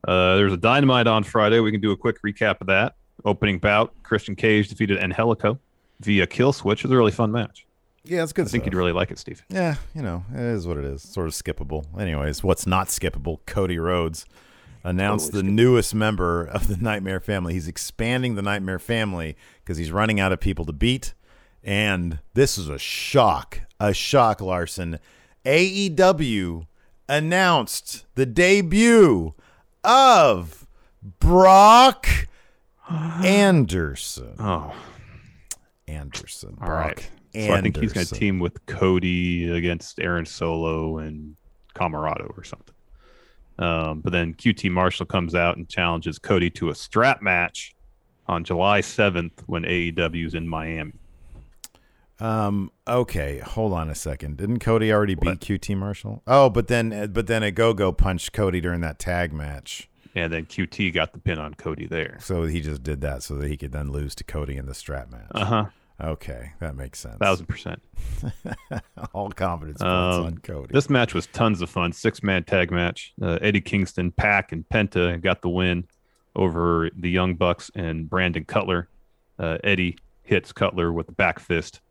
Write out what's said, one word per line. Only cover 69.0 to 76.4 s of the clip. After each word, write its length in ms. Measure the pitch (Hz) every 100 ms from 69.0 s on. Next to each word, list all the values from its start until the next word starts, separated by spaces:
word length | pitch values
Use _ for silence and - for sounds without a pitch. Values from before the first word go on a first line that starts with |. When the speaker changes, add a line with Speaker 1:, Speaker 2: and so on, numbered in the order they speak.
| -
Speaker 2:
All 180 | - 101
confidence 480 | - 95 85 78 76
points 360 | 92 92 90 90
Speaker 1:
Um, 80 | 82
Speaker 2:
on 120 | 82
Cody. 340 | - 78 67
Speaker 1:
this 180 | 135 139
match 240 | 135 117
was 120 | 87 -
tons 340 | - 117 98
of 80 | 85
fun. 220 | - 87
Six-man 500 | - 113 - 101 95
tag 280 | 85 98 90
match. 400 | 87 87 - - -
Uh, 160 | 95 85
Eddie 200 | 98 101
Kingston, 500 | - 104 95 - 90
Pac, 400 | - 107 101 -
and 160 | 85 82
Penta 520 | 113 104 92 87 85
got 220 | 90 87
the 60 | 90
win 380 | 90 92 87 85 _ _ _ _
over 560 | -